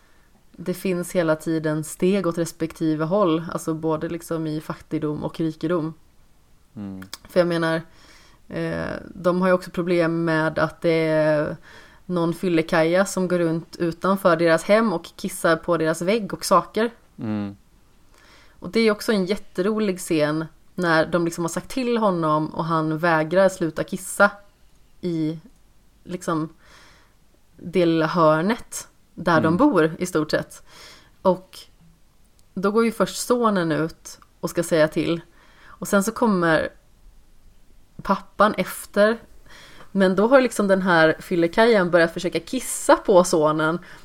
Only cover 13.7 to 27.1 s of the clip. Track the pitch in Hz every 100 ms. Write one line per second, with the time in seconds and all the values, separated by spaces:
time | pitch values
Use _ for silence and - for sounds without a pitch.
13.7 | - 170 165 185 196 190 165 170 165 -
14.7 | 208 226 170 - - 196 - 180 165 -
15.7 | 165 160 165 175 226 190 160 - 180 170
16.7 | - 233 226 _ - 117 107 101 98 _
17.7 | _ _ _ _ _ - - - - 180
18.7 | 220 226 208 - 214 180 202 - - 190
19.7 | 214 214 185 - 160 147 156 160 - -
20.7 | - 175 160 156 180 170 165 165 - 175
21.7 | - 247 233 220 175 160 151 156 - 165
22.7 | 165 156 156 175 160 156 175 190 185 165
23.7 | 151 160 190 - - 202 - - _ _
24.7 | _ _ - 180 165 156 160 - - _
25.7 | _ _ _ - 180 - 165 160 - -
26.7 | - - - _